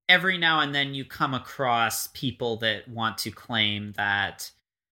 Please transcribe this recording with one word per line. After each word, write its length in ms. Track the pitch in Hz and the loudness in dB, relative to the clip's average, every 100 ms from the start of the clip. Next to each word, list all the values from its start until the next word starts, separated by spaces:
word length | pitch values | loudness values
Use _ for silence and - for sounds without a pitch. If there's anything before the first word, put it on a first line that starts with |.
| - | 4
every 280 | 180 185 180 | 4 4 2
now 220 | 165 160 | 4 4
and 140 | 147 143 | 2 0
then 180 | 139 | -2
you 120 | 135 - | -4 -8
come 280 | - 147 | -2 -2
across 760 | 127 - - 127 117 110 - - | -2 -6 -2 2 4 2 0 -6
people 500 | - 135 - 120 110 | -4 -6 -2 -4 0
that 300 | 113 104 - | 0 -2 -6
want 280 | 113 110 104 | -2 -2 -2
to 120 | 113 | -8
claim 640 | - - 113 104 104 104 | -8 -4 0 2 0 -6
that, 580 | 104 101 101 95 - - _ _ _ _ | -4 0 0 -2 -6 -16 _ _ _ _